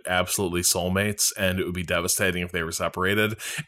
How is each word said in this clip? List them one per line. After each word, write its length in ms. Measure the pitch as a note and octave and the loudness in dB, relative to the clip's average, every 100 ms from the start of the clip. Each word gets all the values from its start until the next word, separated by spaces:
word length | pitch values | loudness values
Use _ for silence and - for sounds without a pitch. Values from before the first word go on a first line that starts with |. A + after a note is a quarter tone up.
| - | 0
absolutely 540 | F2+ F2+ - F#2 F2 | 0 2 0 0 2
soulmates, 720 | F2 F#2 F2+ F#2+ G#2 G2+ - - | 2 2 2 2 0 0 -2 0
and 220 | F#2+ F#2 | 0 0
it 60 | F2 | -2
would 100 | F2+ | -4
be 80 | |
devastating 580 | E2 F2 F2+ - F#2+ F2+ | -2 0 0 2 2 0
if 80 | F2 | -2
they 120 | F2 | -4
were 80 | E2 | -4
separated. 680 | E2 E2+ F#2 F#2 G#2 G#2+ G#2+ - - | -2 -2 0 2 2 2 -2 -8 -8